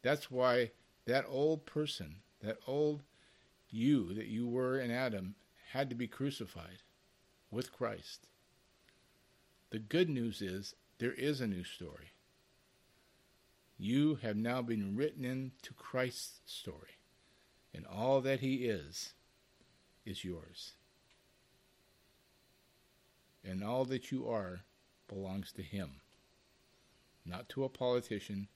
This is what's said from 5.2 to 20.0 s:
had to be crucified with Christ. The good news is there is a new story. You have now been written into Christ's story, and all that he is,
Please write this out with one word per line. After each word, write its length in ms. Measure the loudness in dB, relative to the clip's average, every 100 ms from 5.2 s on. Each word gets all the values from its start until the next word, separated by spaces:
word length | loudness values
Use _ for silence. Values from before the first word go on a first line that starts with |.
| -4 -8 _ _ -8
had 140 | -2 0
to 40 | 0
be 120 | -4
crucified 760 | 0 -2 -2 -8 -10 -14 -16 -20 _ _ _ _ _ _
with 200 | -4 -4
Christ. 540 | -2 -2 -2 -10 -16 -18 _ _ _ _ _ _ _ _ _ _ _ _ _ _
The 100 | -8
good 300 | 0 4 4
news 320 | 4 0 0
is 340 | -2 -2 -6 -14 _ _
there 140 | -2
is 300 | 0 0 2
a 40 | 0
new 200 | -2 -4
story. 480 | -8 -12 -12 -20 _ _ _ _ _ _ _ _ _ _ _ _ _ _ _ _ -6
You 380 | 2 4 4 4
have 140 | 0 0
now 240 | 2 0
been 340 | 0 0 0 0
written 300 | 0 0 -4
into 480 | -2 -4 -10 -16
Christ's 680 | -14 -4 0 0 -2 -10 -12 -12
story, 500 | -10 -10 -12 -14 -20 _ _ _ _ _ _ _
and 120 | -16 -10
all 360 | -2 4 4
that 180 | 4 2
he 240 | 2 2
is, 500 | 2 0 -2 -8 -10 -12 _ _ _ _ _ _ _ _